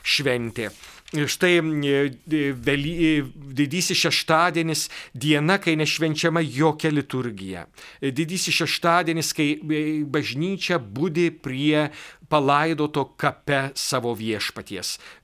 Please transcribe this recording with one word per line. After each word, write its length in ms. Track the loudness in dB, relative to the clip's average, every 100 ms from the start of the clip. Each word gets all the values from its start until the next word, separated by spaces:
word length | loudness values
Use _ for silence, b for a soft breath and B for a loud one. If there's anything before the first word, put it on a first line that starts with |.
šventė. 720 | -2 0 2 0 -2 -6 -8 -8 B B -8
Ir 160 | -2 -2
štai, 320 | 2 4 4
e, 480 | 4 0 2 2 2 -2 -2
e, 200 | 0 0 0
vely-, 400 | 0 0 -2 0
e, 260 | 2 2 0 -8 -8
didysis 480 | -2 0 0 0 0
šeštadienis, 880 | 2 0 2 4 4 2 0 -2 -4 B B
diena, 480 | -4 2 4 4 2
kai 160 | 2 2
nešvenčiama 640 | 0 0 0 0 0 2
jokia 500 | 0 2 2 2 0
liturgija. 760 | 0 0 -4 -4 -6 -10 -10 -12 B B B
E, 100 | -4
didysis 440 | -2 -2 -2 -2
šeštadienis, 760 | 0 0 0 2 2 2 0 -2
kai, 200 | 0 0
e, 300 | 0 -2 -2 0 -2
bažnyčia 760 | -2 -2 -2 -2 -2 -2 -2 -2
budi 520 | -4 -4 -2 2 0
prie 600 | -2 -6 -2 2 4 2 B B B -2
palaidoto 760 | 2 4 4 2 0 -2 -2 -4 -2
kape 540 | -2 -2 -2 -2 -2
savo 400 | -6 -4 -2 -2
viešpaties. 840 | -4 -4 -4 -4 -8 -10 -8 -8 -10 B B